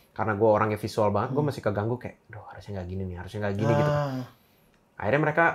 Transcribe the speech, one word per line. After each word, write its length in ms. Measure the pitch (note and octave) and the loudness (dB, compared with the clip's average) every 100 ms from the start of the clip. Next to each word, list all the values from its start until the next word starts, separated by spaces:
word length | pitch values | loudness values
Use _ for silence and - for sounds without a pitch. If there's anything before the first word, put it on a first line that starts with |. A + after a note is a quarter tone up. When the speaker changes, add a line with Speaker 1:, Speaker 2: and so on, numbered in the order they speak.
| _ | _
Speaker 1:
karena 220 | - G2+ | -4 -2
gua 240 | G2+ A2+ G#2 | 4 6 6
orangnya 180 | G#2+ G#2 | 4 0
visual 340 | A2 - G#2 | -2 0 2
banget, 200 | G2+ B2 | 2 0
gua 140 | C3+ | 0
Speaker 2:
Hmm. 40 | D3 | -2
Speaker 1:
masih 140 | - | -2
keganggu 340 | A2 G2+ A2 A#2+ | -2 -2 -2 -4
kayak, 200 | G#2 - - | -8 -16 -20
"Duh, 160 | G2+ | -18
harusnya 300 | - - - | -18 -18 -12
nggak 140 | G2 F2+ | -10 -8
gini 140 | F#2 | -6
nih, 120 | F#2 F2 | -6 -8
harusnya 220 | F#2 G#2+ | -10 -6
nggak 140 | G2+ | -4
gini," 180 | G2+ A2+ D3 | 0 2 4
gitu. 160 | D3 | 4
Speaker 2:
Ah. 320 | D3 C#3+ C3 B2+ - _ _ _ _ _ - | 2 -2 -6 -10 -16 _ _ _ _ _ -8
Speaker 1:
Akhirnya 240 | G2+ C#3 | 0 2
mereka 240 | D3+ D3+ E3 | 2 2 2